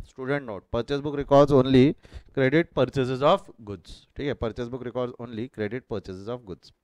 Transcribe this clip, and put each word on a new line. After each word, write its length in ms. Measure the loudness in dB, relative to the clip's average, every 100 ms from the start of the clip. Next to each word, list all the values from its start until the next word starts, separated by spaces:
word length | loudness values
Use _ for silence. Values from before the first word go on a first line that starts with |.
| -16
स्टूडेंट 340 | -10 -6 -6
नोट, 220 | -6 -14 -6
परचेज 280 | -6 -4 -4
बुक 160 | -4 -6
रिकॉर्ड्स 360 | 4 6 8
only 320 | 6 6 6 6 2 -10 -20 -10 -2
credit 340 | 0 2 0 -2
purchases 460 | -2 -2 -4 0 2
of 180 | 2 -2 -20 -16
goods, 260 | -16 -16 -20 _ -10
ठीक 100 | -8
है? 80 |
परचेज 340 | -6 -6 -6 -10
बुक 140 | -10
रिकॉर्ड्स 320 | -8 -6 -6 -8
only 280 | -12 -10 -10 -8
credit 320 | -8 -8 -8
purchases 360 | -10 -8 -12 -10
of 180 | -10 -12
goods। 220 | -16 _ _